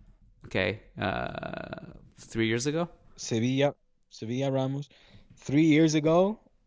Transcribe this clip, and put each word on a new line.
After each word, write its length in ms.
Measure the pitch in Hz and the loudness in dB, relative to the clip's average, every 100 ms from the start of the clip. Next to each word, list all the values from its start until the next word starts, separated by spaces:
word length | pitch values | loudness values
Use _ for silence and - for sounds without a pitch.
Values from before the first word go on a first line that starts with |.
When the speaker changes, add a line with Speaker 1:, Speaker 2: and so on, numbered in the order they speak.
| - _ _ _ - | -20 _ _ _ -8
Speaker 1:
Okay. 340 | - 95 101 - - | -4 -2 -4 -10 -8
Uh, 920 | 101 60 - - - - - - - - - - | -4 -4 -6 -8 -10 -10 -12 -14 -16 -20 -20 -20
three 260 | - 113 113 | -8 -2 0
years 200 | 117 143 | 0 -2
ago? 220 | 156 170 - - - | -2 -4 -8 -20 -16
Speaker 2:
Sevilla, 580 | - 117 120 135 143 - _ _ _ | -6 -2 0 2 0 0 _ _ _
Sevilla 400 | - 110 123 139 | -14 -8 -4 -2
Ramos. 380 | 135 131 139 147 _ - - - - | -2 -2 -4 -8 _ -20 -20 -20 -14
Three 280 | - 139 | 0 4
years 300 | 160 151 160 | 6 6 4
ago? 440 | 156 151 165 190 220 _ _ | 4 2 4 2 0 _ _